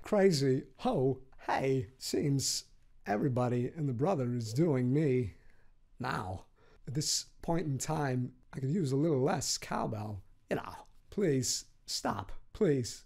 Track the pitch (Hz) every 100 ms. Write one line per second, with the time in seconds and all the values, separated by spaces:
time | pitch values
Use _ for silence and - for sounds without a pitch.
0 | - 214 196 151 139 131 - - 247 208
1 | 131 131 - - - - 135 131 104 -
2 | - - 160 139 131 - - - - -
3 | - 208 147 123 123 123 120 170 143 117
4 | 156 180 123 123 110 117 170 127 123 139
5 | 160 127 113 - - - - - - -
6 | 123 147 95 92 - _ - - - 131
7 | 147 - - - - 165 160 131 - 156
8 | 143 127 127 - - - 131 185 143 135
9 | 160 135 139 180 113 - - - - 107
10 | 107 101 - - _ - - 92 - -
11 | - - 190 135 120 - - - - -
12 | - 101 101 - - - 202 139 117 -